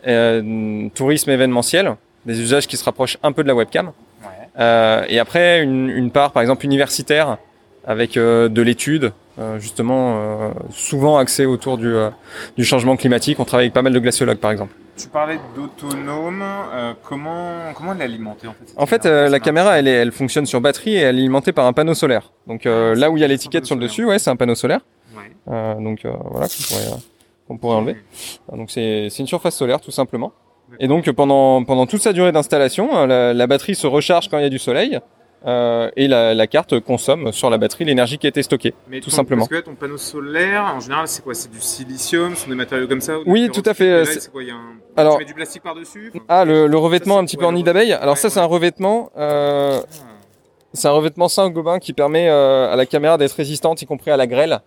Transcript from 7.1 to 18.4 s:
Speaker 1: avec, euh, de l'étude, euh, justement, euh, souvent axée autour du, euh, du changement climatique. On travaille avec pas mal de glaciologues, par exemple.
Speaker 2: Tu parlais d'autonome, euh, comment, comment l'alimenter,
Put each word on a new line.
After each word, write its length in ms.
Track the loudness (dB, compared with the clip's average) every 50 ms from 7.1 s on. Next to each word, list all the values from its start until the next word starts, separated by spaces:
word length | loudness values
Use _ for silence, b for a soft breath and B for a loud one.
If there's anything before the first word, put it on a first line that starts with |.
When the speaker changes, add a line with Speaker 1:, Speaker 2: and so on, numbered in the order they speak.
| 2 2 2 0 -2 -8 -10 _ _ _ _ _ _ _ _
Speaker 1:
avec, 320 | -6 -2 -2 -2 -2 0 0
euh, 320 | 2 4 4 4 4 2
de 120 | 2 2
l'étude, 520 | 2 2 2 0 -2 -2 -2 0 -2 -2 -4 _ _ _ _ -12
euh, 200 | -10 -10 -10 -10
justement, 560 | -12 -14 -8 -6 -4 -2 0 0 0 0 -2 -2
euh, 320 | -4 -6 -6 -6 -6 -8 -8 -10 -12 -14
souvent 460 | -12 -10 -8 -6 -4 0 2 4 4 4
axée 280 | 2 2 0 0 0
autour 320 | 0 0 -2 -4 -6 -6 -4
du, 100 | -2 -2
euh, 220 | 0 0 0 -2 -4 -10 B B B B B B B -4
du 80 | 0
changement 320 | 2 2 2 4 2 0 2
climatique. 420 | 2 2 2 2 0 -2 -2 -2
On 60 | -4
travaille 200 | 0 2 2 2
avec 80 | 2 2
pas 80 | 2
mal 120 | 2 2 2
de 60 | 2
glaciologues, 400 | 2 0 0 0 0 0 0 0
par 120 | 0 -2
exemple. 220 | -2 -2 -6 -10 -12 _ -20 -20 _ -20
Speaker 2:
Tu 100 | -20 -8
parlais 320 | -4 -4 -4 -4 -4 -10 -10 -14 -14
d'autonome, 880 | -12 -12 -12 -14 -14 -10 -8 -8 -8 -8 -8 -8 -8 -8 -8 -8 -8 -8 -8 -8 -10 -10 -10 -8
euh, 200 | -8 -8 -8 -10 -12 _ -12
comment, 640 | -12 -10 -10 -10 -10 -10 -10 -10 -12 -12 -12 -14 -10
comment 180 | -8 -6 -6 -4
l'alimenter, 540 | -4 -4 -6 -6 -8 -10 -12 -12 -14